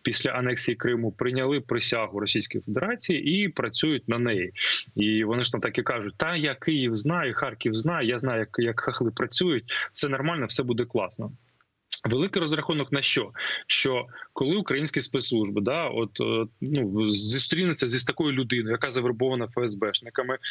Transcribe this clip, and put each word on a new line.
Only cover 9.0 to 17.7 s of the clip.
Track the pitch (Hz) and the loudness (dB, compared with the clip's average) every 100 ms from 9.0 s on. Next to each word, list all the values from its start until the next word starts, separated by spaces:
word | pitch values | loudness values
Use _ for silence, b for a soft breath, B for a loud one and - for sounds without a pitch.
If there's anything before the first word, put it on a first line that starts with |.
| 117 | -2
працюють, | - 127 - 185 127 - B B | -2 -2 0 2 0 -2 B B
все | - 143 | -2 0
нормально, | 135 151 165 113 | 0 0 -2 -2
все | - | 0
буде | 123 117 | 0 0
класно». | 120 117 92 - 113 - _ _ _ _ - - | 0 -2 -2 -4 -10 -10 _ _ _ _ -10 -4
Великий | - 127 196 185 | 0 0 0 0
розрахунок | 156 156 147 151 131 | 0 0 0 -2 0
на | 143 | 0
що? | - - 101 - B B B | 2 0 -2 -4 B B B
Що | - 135 123 - B B | 0 2 0 -4 B B
коли | - 139 202 | -2 2 2
українські | - 135 151 139 | 0 0 0 -2
спецслужби, | - 135 - 117 101 104 | 0 0 2 2 2 0
да, | 101 160 135 | 0 0 0
от, | 117 104 - | 0 -2 -2
е, | 113 113 113 - | 0 0 -2 -4
ну, | 131 147 104 104 107 | -2 0 0 2 2
зустрінуться | 101 110 135 - 165 180 | 2 2 0 0 0 2